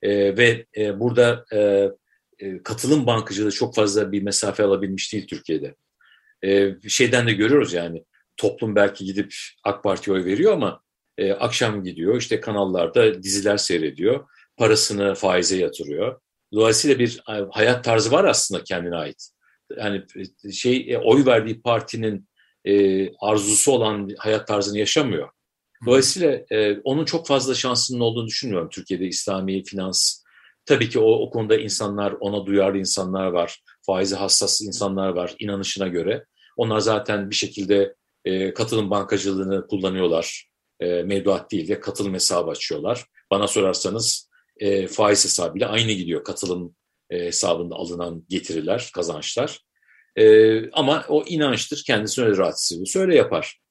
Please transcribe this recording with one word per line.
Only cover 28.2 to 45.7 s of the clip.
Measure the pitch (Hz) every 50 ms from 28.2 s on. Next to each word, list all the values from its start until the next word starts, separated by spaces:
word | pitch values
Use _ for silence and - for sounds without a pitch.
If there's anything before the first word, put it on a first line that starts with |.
| 113 110
düşünmüyorum | 110 - - 131 104 90 82 80
Türkiye'de | - - 87 - 98 87 92
İslami | 92 85 - - - 98 95 95 95 95 95 95
finans. | - - 98 92 95 92 - - - - - _ _ _ _ _ _ _ _ _
Tabii | - 147 127 117 110
ki | 117 127
o, | 110 110
o | 113 117 110 -
konuda | - 117 110 107 110 110
insanlar, | 107 107 101 - 110 101 101 104 101 101 95 -
ona | - 101 101 104 95
duyarlı | 98 98 101 95 98 98 98
insanlar | 95 92 - - 95 90 92 95 95 92
var, | 87 87 85 87 - - _ _ _ _
faize | _ - 95 92 95 95 98
hassas | 90 98 95 - - - 98 - -
insanlar | 107 104 92 - 101 98 98 95 95 95
var | 90 87 87 85 - -
inanışına | 110 104 101 98 95 - - 95 98 92
göre. | 87 87 80 90 110 147 - _ _ _ _ _ _ -
Onlar | 120 113 110 107
zaten | 101 110 110 104 - - 107 104 101 98
bir | 104
şekilde, | - - 98 - - 98 92 101 101 98 98 - _ _ _ _ _ _
e, | - 92 95 95 95 -
katılım | - 117 113 113 110 104 98
bankacılığını | 101 101 98 98 104 101 92 101 95 95 95 95 98 95 90 -
kullanıyorlar. | - 101 92 95 92 92 92 87 85 82 85 - - - - _ _ _ _ _ _ _
E, | - 87 87 87 85
mevduat | 92 101 98 95 101 95 87 - -
değil | - 98 80 82
de | 104 -
katılım | - - 95 - 101 101 92
hesabı | 92 87 - 95 87 82 80
açıyorlar. | 76 - - - 82 73 73 95 117 113 - _ _ _ _ _
Bana | 98 98 104 101
sorarsanız, | - 110 98 95 90 - - 95 92 113 117 - - - - _ _ _ _ _ _ _
e, | 107 101 98 98 92 90
faiz | - - 110 104 104 98 -
hesabıyla | 104 - - 90 82 80 92 123 104